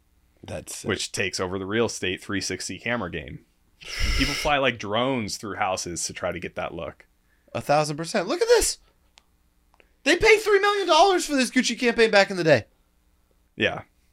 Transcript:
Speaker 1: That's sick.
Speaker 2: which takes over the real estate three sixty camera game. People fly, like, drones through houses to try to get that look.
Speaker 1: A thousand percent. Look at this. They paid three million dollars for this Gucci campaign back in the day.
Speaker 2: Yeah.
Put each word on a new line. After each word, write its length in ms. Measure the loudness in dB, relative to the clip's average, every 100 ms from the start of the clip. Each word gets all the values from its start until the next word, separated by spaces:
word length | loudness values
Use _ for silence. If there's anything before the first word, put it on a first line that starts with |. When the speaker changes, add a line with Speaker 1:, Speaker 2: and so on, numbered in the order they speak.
| _ _ _ _
Speaker 1:
That's 320 | -14 -12 -12 -10
sick. 100 | -6
Speaker 2:
which 220 | -4 -4
takes 300 | -4 -4 -4
over 180 | -6 -6
the 80 | -4
real 200 | 0 -2
estate 360 | -2 -6 -6
three 180 | -6 -6
sixty 380 | -4 -6 -8 -8
camera 320 | -6 -4 -6
game. 300 | -8 -12 -16 _ _ _ _ -12 -4 0 0
People 180 | 0
fly, 220 | -2 0 0
like, 200 | 0 -2
drones 580 | -4 -2 0 -2 -4 -8
through 200 | -8 -4
houses 480 | -2 -2 -4 -8
to 80 | -8
try 180 | -6 -6
to 80 | -6
get 140 | -8
that 180 | -8 -10
look. 320 | -8 -12 -14 _ _ _ _ _
Speaker 1:
A 80 | -8
thousand 360 | 0 2 2 -4
percent. 320 | -4 -4 -2
Look 120 | 0
at 80 | 4
this. 300 | 4 4 -4 _ _ _ _ _ _ _ _ _ _ _ _
They 120 | 0 4
paid 220 | 6 4
three 220 | 4 2
million 260 | 4 0 4
dollars 400 | 6 6 4 0
for 80 |
this 160 | 0 0
Gucci 280 | 2 0 0
campaign 320 | 0 4 4
back 200 | 6 4
in 60 | 2
the 80 |
day. 220 | 4 4 4 _ _ _ _ _ _ _ _ -2
Speaker 2:
Yeah. 260 | -2 -2 -12 _ _